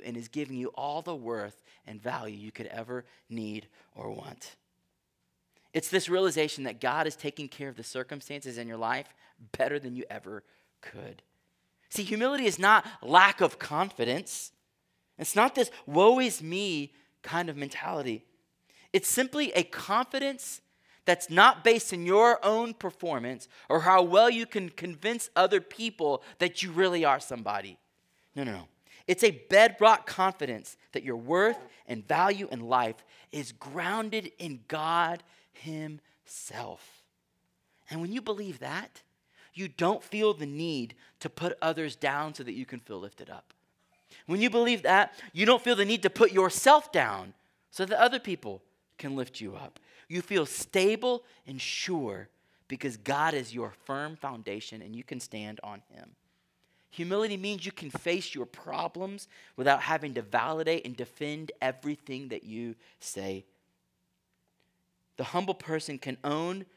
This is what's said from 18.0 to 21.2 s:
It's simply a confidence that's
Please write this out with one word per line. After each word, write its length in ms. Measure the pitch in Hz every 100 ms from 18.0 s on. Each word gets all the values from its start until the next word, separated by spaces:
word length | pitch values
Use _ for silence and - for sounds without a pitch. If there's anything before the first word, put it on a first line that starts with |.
| 127 110 - _ _ _ _ _ _
It's 140 | - -
simply 440 | - 262 294 285
a 100 | 180
confidence 1000 | 175 - - 214 254 269 277 262 - - _ _ _ _ -
that's 240 | 175